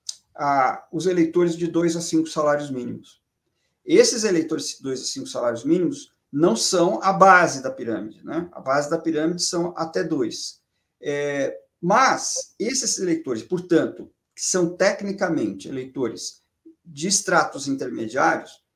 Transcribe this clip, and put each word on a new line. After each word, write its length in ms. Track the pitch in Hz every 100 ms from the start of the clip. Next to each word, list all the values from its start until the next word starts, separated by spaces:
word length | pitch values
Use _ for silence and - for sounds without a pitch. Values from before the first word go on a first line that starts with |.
| - - _
a, 520 | - 143 139 127 - -
os 140 | 160 175
eleitores 500 | 180 165 175 175 165
de 100 | 170
dois 300 | 165 170 165
a 40 |
cinco 280 | 160 160 160
salários 420 | 170 147 147 147
mínimos. 500 | 127 120 110 - _ _ _ _ _ _ _
Esses 380 | - 175 233 240
eleitores 520 | 208 170 - 151 - -
de 60 |
dois 180 | 135 127
a 40 |
cinco 220 | - 135 127
salários 380 | 127 120 117
mínimos 480 | 139 180 160 123 - _ _
não 240 | 143 180
são 480 | 220 - 185 170 165
a 100 | 190
base 500 | 175 190 180 165 135
da 80 | 131
pirâmide, 540 | 131 117 101 107 -
né? 240 | - 156 175
A 80 | -
base 280 | 131 143 143
da 100 | 165
pirâmide 440 | 165 151 160 175
são 320 | - 175 170 165
até 280 | 165 185
dois. 560 | 160 147 113 - - - _ _ _ _
É, 580 | - 143 143 143 131 - - _
mas 720 | 170 180 254 135 - - - -
esses 400 | 208 269 226 -
eleitores, 440 | 185 160 135 113
portanto, 680 | - 180 - 160 120 - - _ _
que 100 | -
são 320 | - 185 170 -
tecnicamente 920 | 190 208 202 190 180 147 107 95 -
eleitores 760 | 131 131 139 120 - - - _ _ - _
de 240 | - 143 175
estratos 580 | 196 - 170 147 147 139
intermediários 960 | 135 127 113 110 127 127 110 - - _